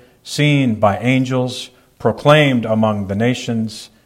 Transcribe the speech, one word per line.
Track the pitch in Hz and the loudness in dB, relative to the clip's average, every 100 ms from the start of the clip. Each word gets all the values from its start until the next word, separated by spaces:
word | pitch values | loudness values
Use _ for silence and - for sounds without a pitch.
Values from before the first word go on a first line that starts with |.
| - _ | -20 _
seen | - - 147 143 127 107 | -8 -2 2 2 0 0
by | 107 98 | 0 0
angels, | 120 131 127 131 127 110 - _ _ - | 0 0 0 -2 -4 -6 -14 _ _ -4
proclaimed | 117 107 143 151 143 123 110 | -4 2 4 6 4 2 0
among | 110 110 104 98 | 0 0 0 -4
the | 98 | -2
nations, | 120 123 - 117 110 - - _ | -2 -2 -4 -4 -4 -8 -18 _